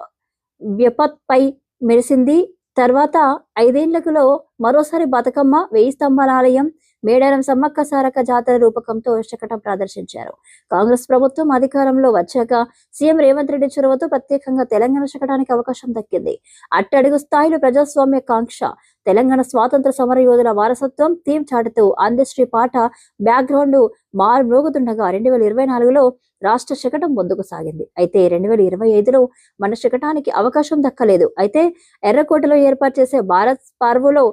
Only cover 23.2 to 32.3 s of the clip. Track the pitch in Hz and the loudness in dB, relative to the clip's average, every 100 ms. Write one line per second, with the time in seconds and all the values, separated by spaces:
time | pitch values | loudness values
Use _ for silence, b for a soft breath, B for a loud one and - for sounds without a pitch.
23.2 | 208 247 262 277 285 269 226 B _ 190 | 0 0 0 0 2 2 2 B _ -2
24.2 | 202 254 240 247 302 285 240 220 196 185 | 0 2 2 2 0 -2 -4 -2 -4 -2
25.2 | 240 254 214 226 269 247 240 277 254 254 | 0 2 0 0 -2 0 2 4 2 0
26.2 | _ _ 196 240 - 277 247 302 330 247 | _ _ -2 -2 -4 -8 -6 -4 -4 -2
27.2 | 180 185 190 165 160 160 - - 175 196 | -4 -6 -8 -10 -12 -10 -12 -4 0 2
28.2 | 175 175 196 226 185 185 226 208 214 262 | 2 0 0 2 0 0 0 2 2 2
29.2 | 254 b b _ 202 226 247 254 294 311 | 2 b b _ -6 -4 -4 -2 -4 -4
30.2 | 277 - 226 302 294 302 269 - 226 185 | -4 -2 0 0 -2 0 -2 0 2 2
31.2 | 156 - 202 302 339 339 b b - 294 | 2 0 -2 0 0 -2 b b -2 0
32.2 | 302 | 2